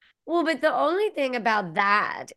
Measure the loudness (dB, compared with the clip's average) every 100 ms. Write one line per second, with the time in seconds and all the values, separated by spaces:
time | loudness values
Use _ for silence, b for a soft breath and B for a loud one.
0 | b _ -4 -2 0 0 0 2 0 0
1 | 0 -2 -2 0 0 0 0 0 2 2
2 | 0 -6 -12